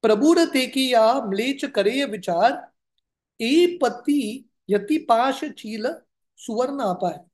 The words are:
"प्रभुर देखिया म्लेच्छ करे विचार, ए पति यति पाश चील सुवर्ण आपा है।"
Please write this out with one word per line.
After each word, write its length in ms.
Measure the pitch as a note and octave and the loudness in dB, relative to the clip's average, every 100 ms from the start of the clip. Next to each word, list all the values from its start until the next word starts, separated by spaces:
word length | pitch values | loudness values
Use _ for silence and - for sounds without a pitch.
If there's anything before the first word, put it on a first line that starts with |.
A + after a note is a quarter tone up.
"प्रभुर 440 | G#3+ G#3+ D4 F4 E4 | 2 4 4 4 2
देखिया 680 | C4+ B3+ C4+ C4 A#3+ A3 | 0 -2 -2 2 4 4
म्लेच्छ 520 | C4+ A3+ F#3+ B3 C#4 C#4+ | 2 -2 -4 -2 -4 -4
करे 400 | - G3 C4 C#4 | 0 0 0 -4
विचार, 680 | G3+ F3+ E3+ A3+ C#4 - _ _ _ _ _ _ _ | -6 -4 2 2 0 -12 _ _ _ _ _ _ _
ए 380 | A3+ D#4 F4 - | 0 4 2 2
पति 680 | B3 - - D4 G#3+ A3+ _ _ - | -4 -2 -2 -2 -2 -8 _ _ -4
यति 280 | G3+ G3+ D#4 | -4 0 -4
पाश 460 | - A3+ C4 C4 | 2 2 2 -2
चील 520 | D4+ - A3 G#3+ A#3 E4 _ _ _ _ | -8 -12 -12 -6 -6 -6 _ _ _ _
सुवर्ण 440 | - A3 B3+ C#4 | -8 -4 -4 -4
आपा 280 | A3 F3+ F3+ | -4 -2 -4
है।" 160 | D#3 _ | -6 _